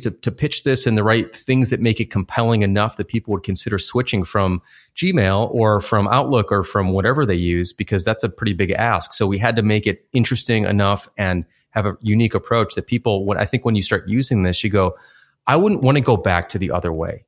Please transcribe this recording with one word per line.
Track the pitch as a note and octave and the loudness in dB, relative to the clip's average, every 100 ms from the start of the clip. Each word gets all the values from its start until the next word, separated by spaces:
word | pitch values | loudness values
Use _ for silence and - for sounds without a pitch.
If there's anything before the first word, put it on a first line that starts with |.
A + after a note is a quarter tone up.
to, | A2+ | -2
to | - - | -4 -6
pitch | - D3+ - | -4 -4 -2
this | C#3+ C3 B2 | 0 0 2
and | G#2+ | 2
the | |
right | G#2 A2+ - | 4 2 0
things | - - C3 A#2+ | -8 0 2 2
that | A2+ | 2
make | A2+ G#2+ | 0 0
it | G#2+ | -2
compelling | G2+ F2+ - A#2 A2+ | -4 -2 -2 0 2
enough | G2+ G2 A2 - | 2 2 0 -4
that | G#2 | -4
people | A#2 G#2 | -4 -4
would | G2+ | -6
consider | - F#2 - G2+ | -2 -4 -2 -2
switching | - B2 B2 G#2 | 0 0 -2 -2
from | F2 G#2 F#2+ F2+ _ - _ | -2 0 0 -2 _ -20 _
Gmail | - F3+ F3 F#2+ G2 A#2 | -4 0 2 2 0 -2
or | B2 A2 G#2 | 0 2 2
from | - G#2+ G2+ | 2 0 2
Outlook | A#2+ C3+ B2+ G2+ | 0 2 0 2
or | G2+ | 0
from | F2 G#2 F#2 | 0 -2 0
whatever | F#2+ G#2 C#3 B2+ | 0 0 0 0
they | |
use, | F2 F2 F2 F2 | 0 0 0 -2
because | - G2+ G2+ | -4 -4 -2
that's | A2 A2 | 0 -2
a | G#2 | -4
pretty | - A2 | -2 -4
big | F2 F#2 | -2 -2
ask. | - A#2 G2 - | 0 0 0 -2
So | - G2+ | -2 0
we | G2 | 0
had | A#2 A#2 | 0 2
to | |
make | G#2+ G#2+ | 2 2
it | G#2 - _ | 0 -4 _
interesting | B2+ A2+ B2 - A2+ | -2 0 0 0 0
enough | G2 G2+ G2+ G2+ - - | 2 2 2 0 -4 -4
and | F#2+ F2+ - _ _ | -2 -2 -6 _ _
have | A2 G2+ | -4 -4
a | - | -2
unique | G#2+ G#2+ A2+ | 0 2 2
approach | G#2 - A#2 G#2 - | 0 0 0 0 -2
that | - | -2
people, | A#2+ A#2+ G2 G2 | -2 0 -2 -2
when, | G2 | -2
I | |
think | G#2+ B2 | -2 -2
when | A#2+ | 0
you | G#2+ | 0
start | F#2 G2 F2+ | 0 -2 -2
using | A2+ C3+ A2+ | -2 0 2
this, | F2+ F2+ | 2 0
you | G#2+ | 0
go, | G2+ F#2 - - - _ _ - | 2 0 -2 -20 -20 _ _ 0
"I | D3 | 2
wouldn't | G#3 G3 | 2 2
want | C3 C#3+ | 2 2
to | |
go | B2+ G#2+ | 2 2
back | G2 F2 - | 2 0 -2
to | F#2+ | -4
the | F#2 | -2
other | F2 F2 | -2 -4
way." | D#2+ E2+ - | -6 -6 -8